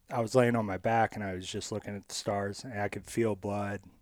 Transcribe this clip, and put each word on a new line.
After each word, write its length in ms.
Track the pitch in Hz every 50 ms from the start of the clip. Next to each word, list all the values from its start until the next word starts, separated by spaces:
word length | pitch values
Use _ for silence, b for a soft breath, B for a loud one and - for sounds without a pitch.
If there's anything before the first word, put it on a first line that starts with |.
| _ -
I 100 | - 123
was 140 | 113 104 -
laying 220 | 131 120 120 120
on 100 | 117 110
my 120 | 101 95 -
back, 360 | - 113 113 113 110 104 -
and 100 | 107 101
I 100 | 98 92
was 120 | 90 92
just 260 | - - 104 - - 113
looking 220 | 104 - - 101
at 120 | 101 - -
the 60 | -
stars, 500 | - - 113 101 101 101 101 101 - -
and 160 | 131 110 101
I 80 | 101 101
could 160 | - 104 98
feel 280 | - - 117 117 110 104
blood. 440 | 95 104 101 101 101 101 101 101 101 - - - _